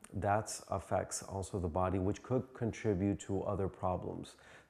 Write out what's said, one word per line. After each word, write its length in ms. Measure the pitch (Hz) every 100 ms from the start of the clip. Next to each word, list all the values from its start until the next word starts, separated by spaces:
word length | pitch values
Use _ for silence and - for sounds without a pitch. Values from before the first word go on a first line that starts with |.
| -
that 480 | 98 98 107 110 - -
affects 520 | 98 - 95 92 -
also 360 | 90 98 92 101
the 100 | 85
body, 300 | 82 92 95
which 240 | 92 98
could 200 | - 127 -
contribute 680 | - 117 - 110 92 101 98
to 220 | - 98
other 260 | 87 98 95
problems, 680 | - 92 90 92 87 90 - - -